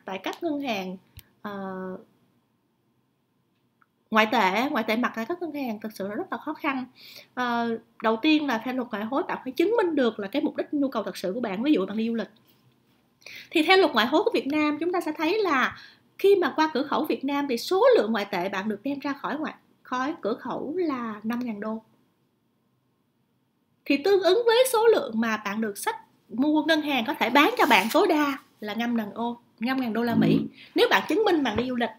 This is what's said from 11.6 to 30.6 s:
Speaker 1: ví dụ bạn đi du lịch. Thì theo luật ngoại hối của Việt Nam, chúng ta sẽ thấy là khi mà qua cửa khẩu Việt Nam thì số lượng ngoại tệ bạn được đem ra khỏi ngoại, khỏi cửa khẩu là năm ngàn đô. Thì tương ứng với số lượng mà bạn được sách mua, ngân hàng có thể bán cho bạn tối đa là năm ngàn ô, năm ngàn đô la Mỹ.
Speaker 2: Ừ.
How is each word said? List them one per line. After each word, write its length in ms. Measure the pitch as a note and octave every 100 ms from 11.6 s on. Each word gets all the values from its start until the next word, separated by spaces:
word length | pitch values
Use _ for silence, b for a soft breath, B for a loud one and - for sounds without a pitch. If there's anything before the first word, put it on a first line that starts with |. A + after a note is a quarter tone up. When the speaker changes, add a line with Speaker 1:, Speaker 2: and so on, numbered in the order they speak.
Speaker 1:
ví 100 | C4+
dụ 120 | B3+ F#3+
bạn 120 | G#3
đi 100 | A3+
du 80 | A#3
lịch. 140 | G3+ _ _ _ _ _ _ _ _ _ B B B
Thì 120 | D#4
theo 140 | D#4 F#4+
luật 160 | E4+
ngoại 140 | A#3 A3+
hối 160 | D#4
của 80 | G#4+
Việt 140 | C4 C4
Nam, 300 | D4+ D4+ D4
chúng 120 | E4+
ta 100 | F4+
sẽ 100 | D#4+ D#4
thấy 220 | D#4+ A4
là 380 | G4 C4+ G#3+ B B B _ -
khi 180 | G4 G4
mà 180 | D#4+ -
qua 160 | D#4
cửa 100 | B3
khẩu 220 | C#4+ A3+ D#4
Việt 200 | B3+ C4+
Nam 200 | C#4+ C#4+
thì 80 | A#3
số 280 | - F#4+ C5 G#4+
lượng 140 | G#3+
ngoại 140 | A3+ G3+
tệ 240 | F#3 F#3
bạn 200 | G3 G#3+
được 100 | G3+
đem 160 | C#4 C#4
ra 140 | C#4+
khỏi 240 | C#4 F3+ C#4
ngoại, 160 | C4+ - _ _
khỏi 300 | - B3+ C4 E4
cửa 120 | G3
khẩu 400 | - B3 - B3 F4
là 440 | E4+ B3+ A#3 G#3+
năm 160 | A3 A#3+
ngàn 200 | B3 G#3
đô. 220 | A3 A3 - _ _ _ _ _ _ _ _ _ _ _ _ _ _ _ _ _ _ _ -
Thì 120 | C#4+
tương 260 | F#4+ G4
ứng 200 | F4 G4 A#4
với 180 | A4+ C5
số 140 | A4 A#4
lượng 240 | G4+ - A3
mà 220 | A3+ G#3+
bạn 240 | G#3 G#3
được 160 | A3 G3+
sách 180 | - - - _ _
mua, 340 | A3 D4 D4+
ngân 180 | D4+ D#4+
hàng 240 | D4 C4+ A3+
có 80 |
thể 160 | - A3
bán 260 | C4 E4 A#4+
cho 80 | D#4
bạn 220 | G#3+ G#3+
tối 140 | D4 G4
đa 300 | D#4 C#4+ C4+ - _
là 140 | G#3
năm 240 | G#3 A#3+ A#3
ngàn 160 | G3+
ô, 260 | - A#3 A#3 _ _
năm 220 | A3+ C4
ngàn 120 | B3
đô 100 | A3
la 120 | A#3+ A3+
Mỹ. 220 | - -
Speaker 2:
Ừ. 40 | - B